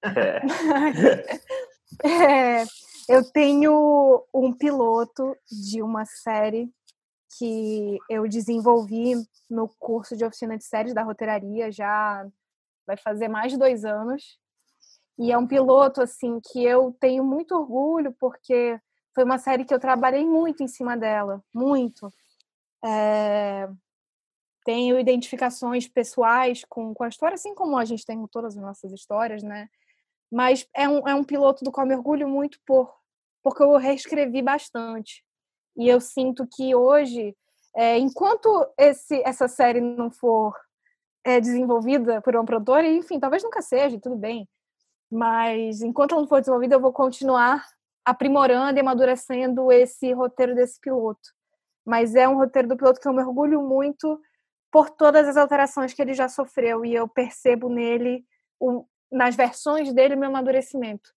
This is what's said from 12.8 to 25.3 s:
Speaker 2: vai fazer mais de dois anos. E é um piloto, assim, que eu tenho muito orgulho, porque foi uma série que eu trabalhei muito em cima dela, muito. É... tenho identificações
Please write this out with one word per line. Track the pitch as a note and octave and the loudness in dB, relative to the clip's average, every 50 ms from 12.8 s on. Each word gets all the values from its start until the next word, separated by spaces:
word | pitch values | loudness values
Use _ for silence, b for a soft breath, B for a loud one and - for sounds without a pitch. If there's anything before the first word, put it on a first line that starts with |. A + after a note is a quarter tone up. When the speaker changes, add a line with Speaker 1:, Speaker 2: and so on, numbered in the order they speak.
| _ | _
Speaker 2:
vai | - G3 | -10 -10
fazer | G#3 - A3 G#3+ G#3 A#3 A3 | -8 -6 -6 -6 -4 -4 -6
mais | G#3+ G#3+ A3+ B3+ C4+ | -4 -4 -4 -4 -2
de | B3+ | 2
dois | C4+ C4 B3 A3 G#3 | 2 2 2 0 -4
anos. | A3 G#3 G#3 A3 A#3+ B3+ D4 - - _ _ _ _ _ _ _ _ b b b b b b b b _ - | -6 -6 -6 -6 -8 -8 -10 -12 -16 _ _ _ _ _ _ _ _ b b b b b b b b _ -6
E | A#3 A#3 | -2 0
é | A#3+ A#3+ | 0 0
um | B3 | 0
piloto, | B3 C4+ C#4 C4 B3+ C4 C4+ C#4 C4+ C4+ C#4 B3 | 0 0 2 4 6 6 6 6 4 2 -2 -4
assim, | A#3+ - - B3+ A#3+ A#3 A3+ | -4 -4 -8 -8 -8 -8 -8
que | - - - B3+ A#3+ | -10 -10 -6 -2 0
eu | A#3+ B3 B3+ C4 B3+ B3 - | 2 4 2 2 0 0 0
tenho | - C4 B3+ C4 C4+ | 0 0 0 0 -2
muito | C4+ C4+ D#4 E4+ - F#4 | -2 -2 -4 -4 -4 -4
orgulho, | E4+ D4+ C4 A3+ B3+ C#4 D4+ E4 E4 D4 C#4 B3 - | -4 -4 -4 -4 -2 -2 -2 -2 -2 -4 -4 -6 -6
porque | C4 B3 B3+ - _ - B3+ A#3+ A#3+ A#3 A#3 A3+ _ _ _ _ _ _ - | -6 -6 -6 -8 _ -2 0 0 0 -2 -4 -8 _ _ _ _ _ _ -2
foi | C4 B3+ | -2 0
uma | B3 C4 B3+ | 0 0 -2
série | - C4+ C4+ B3+ C4 | -2 -2 -2 -2 -2
que | - C#4+ | -2 -2
eu | B3+ | -2
trabalhei | C4 C4 C4 A#3+ C4 C4 B3+ C#4 D4+ | 0 0 0 0 0 0 0 0 0
muito | E4 D#4+ D#4+ E4 E4 D4 - C#4 | 2 2 0 0 0 -4 -6 -8
em | B3 | -10
cima | - - B3+ A#3+ A#3+ | -8 -8 -8 -6 -6
dela, | A#3 A3 G#3+ G#3+ G#3 G3+ G3 G3 G3 - _ - | -4 -4 -4 -2 -2 -4 -6 -8 -12 -14 _ -8
muito. | A#3 B3+ C#4 C#4+ C4+ B3 A#3 - _ G#3 G3 - _ _ _ _ _ _ _ _ _ _ _ _ _ - | -4 -2 0 0 0 -2 -4 -8 _ -20 -20 -20 _ _ _ _ _ _ _ _ _ _ _ _ _ -8
É... | A3+ G#3+ G#3+ G#3+ G#3+ G#3+ G#3+ G#3+ G#3 G#3 G#3 G#3 G3+ G3 G3 G3 F#3+ F#3+ F#3 _ _ _ _ _ _ _ _ _ _ _ _ _ _ _ _ - | -6 -4 -2 0 0 0 0 0 0 -2 -2 -2 -4 -6 -8 -8 -10 -12 -16 _ _ _ _ _ _ _ _ _ _ _ _ _ _ _ _ -6
tenho | - A3+ A#3+ B3 B3 B3 B3+ | -4 -4 -2 0 0 0 2
identificações | B3 B3+ B3+ B3 A#3+ - | 2 2 0 0 -2 -6